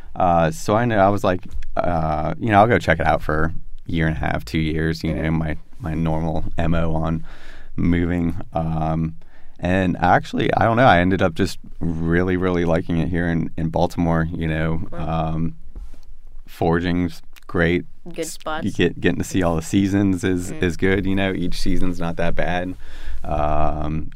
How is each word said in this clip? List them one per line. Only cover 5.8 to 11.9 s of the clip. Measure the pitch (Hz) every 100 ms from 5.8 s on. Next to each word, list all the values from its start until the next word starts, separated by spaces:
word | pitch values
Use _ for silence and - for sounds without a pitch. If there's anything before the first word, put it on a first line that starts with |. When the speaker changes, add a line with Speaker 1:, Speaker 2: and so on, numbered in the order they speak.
| 82
Speaker 1:
normal | 80 80 78 82 80 82 -
M | 82
O | 82 82
on | 80 80 82 - - - - - -
moving. | 85 87 87 87 85 85 -
Um, | 82 80 80 80 80 80 - - - - -
and | 87 95 92 -
actually, | 87 120 160 - -
I | - 113
don't | 113
know, | 120
I | 87
ended | 90 92
up | 95
just | 82 92 - - -
really, | 82